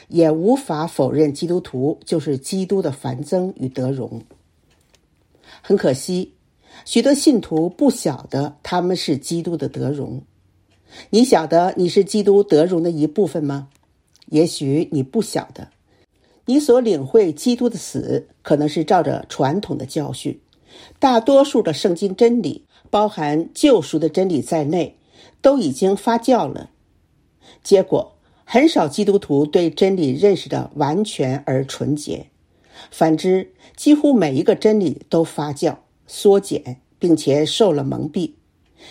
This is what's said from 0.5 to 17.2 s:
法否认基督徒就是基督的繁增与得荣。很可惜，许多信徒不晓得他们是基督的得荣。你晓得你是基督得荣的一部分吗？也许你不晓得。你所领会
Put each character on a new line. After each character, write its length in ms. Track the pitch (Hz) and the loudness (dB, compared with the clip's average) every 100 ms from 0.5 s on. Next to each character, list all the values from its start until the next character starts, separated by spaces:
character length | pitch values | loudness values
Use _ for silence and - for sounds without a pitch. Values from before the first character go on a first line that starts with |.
| 269 | 0
法 300 | - 156 170 | -2 -6 -4
否 260 | - 131 | -2 -2
认 220 | 123 151 | 2 0
基 140 | 139 170 | 0 -4
督 120 | 180 | -4
徒 400 | 180 127 139 - - | -6 -4 -4 -4 -4
就 140 | 170 | -4
是 180 | 156 131 | -2 -6
基 280 | - 190 185 | -4 -6 -2
督 160 | 196 | -2
的 100 | 160 | -2
繁 300 | 131 - 127 | -6 -8 -10
增 280 | - 185 185 - | -4 -4 -4 -6
与 100 | 127 | -8
得 240 | 131 127 | -6 -6
荣。 300 | 135 113 113 - _ _ _ _ _ _ _ _ _ _ _ _ - | -6 -8 -12 -18 _ _ _ _ _ _ _ _ _ _ _ _ -16
很 140 | - 196 | -2 0
可 160 | 165 | 2
惜， 420 | 131 - 180 185 _ _ _ _ - - | -2 -4 -6 -6 _ _ _ _ -20 -2
许 160 | 233 | 0
多 120 | 269 | 2
信 280 | 285 - 233 | 4 4 2
徒 260 | - 156 170 | 0 -2 -2
不 220 | - 285 | 2 0
晓 360 | - 165 131 - | 2 -4 -6 -6
得 260 | 131 143 - | -6 -6 -8
他 180 | - 180 | -6 -2
们 140 | 175 180 | -2 -2
是 220 | - 139 | -2 -4
基 240 | - 170 | -4 -6
督 160 | 165 160 | -4 -6
的 100 | 131 | -6
得 220 | 131 131 | -6 -6
荣。 320 | 147 - 131 - _ _ _ _ _ _ - - | -6 -8 -12 -16 _ _ _ _ _ _ -20 -2
你 160 | 208 254 | 2 4
晓 200 | 175 160 | 4 4
得 280 | 165 180 185 | 2 2 0
你 140 | 180 | 2
是 140 | 202 | 2
基 200 | 185 214 | 2 0
督 180 | 196 202 | 4 4
得 240 | 202 147 170 | 4 2 4
荣 160 | 175 | 0
的 80 | 170 | -2
一 160 | 160 156 | -2 -2
部 180 | 151 185 | 0 -2
分 180 | 170 | -2
吗？ 240 | 147 139 139 _ _ _ _ _ - | -4 -6 -10 _ _ _ _ _ -2
也 180 | 151 165 | 0 0
许 440 | - 135 143 - | -2 -2 -2 -2
你 100 | 147 | -4
不 200 | 131 226 | -2 -4
晓 260 | - - - | -4 -6 -8
得。 160 | - - _ _ _ _ _ _ _ - | -14 -20 _ _ _ _ _ _ _ -2
你 140 | 277 | 0
所 200 | 294 247 | 4 4
领 240 | 226 160 131 | 2 -2 2
会 260 | 226 | 2